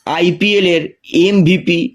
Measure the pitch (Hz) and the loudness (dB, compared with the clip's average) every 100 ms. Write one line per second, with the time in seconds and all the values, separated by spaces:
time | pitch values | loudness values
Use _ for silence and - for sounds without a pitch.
0 | - 160 180 170 208 202 185 165 151 - | -8 -2 -2 0 0 0 0 -2 -4 -14
1 | - 165 185 202 160 185 - 170 - | -6 0 2 2 2 2 0 -2 -4